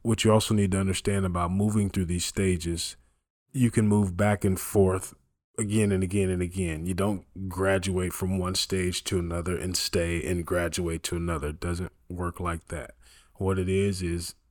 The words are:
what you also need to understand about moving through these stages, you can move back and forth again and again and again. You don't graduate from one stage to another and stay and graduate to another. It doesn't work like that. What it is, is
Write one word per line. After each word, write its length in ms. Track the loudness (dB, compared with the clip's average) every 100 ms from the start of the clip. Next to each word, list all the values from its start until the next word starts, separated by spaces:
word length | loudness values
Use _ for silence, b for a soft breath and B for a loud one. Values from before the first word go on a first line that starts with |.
what 200 | -2 2
you 100 | 6
also 220 | 6 4
need 160 | 2 4
to 60 | 2
understand 480 | 0 0 0 0 0
about 240 | 0 0
moving 400 | 2 2 2 0
through 140 | 0
these 200 | 0 -2
stages, 720 | -2 0 0 0 -2 -4 -6 -10 _ _ _ _ _
you 200 | 2 2
can 160 | 4 4
move 280 | 4 4 2
back 280 | 2 2
and 160 | 0 0
forth 540 | 2 4 4 2 -4 -16 _ _ _ -6
again 340 | 0 2 4
and 140 | 2
again 260 | 2 2 2
and 120 | 0
again. 440 | -2 -2 -2 -2 -4
You 80 |
don't 540 | 0 0 -2 -8 -10 -8
graduate 640 | -2 2 2 0 -2 -2
from 260 | -2 -2 0
one 160 | -2
stage 480 | -2 -2 0 0 -2
to 140 | -2 -2
another 380 | -2 -4 -4 -4
and 200 | -2 -2
stay 480 | -2 0 0 -2
and 220 | -2 -4 -2
graduate 560 | -2 0 -2 -4 -4
to 120 | -4 -4
another. 320 | -2 -4 -6
It 120 | -6
doesn't 320 | -6 -4 -6 -12 -12
work 300 | -6 -6 -4
like 300 | -6 -6 -8
that. 260 | -10 -12 -18 b b b
What 240 | -4 0 0
it 100 | 2
is, 340 | 2 0 0
is 340 | -4 -4 -6 -14 _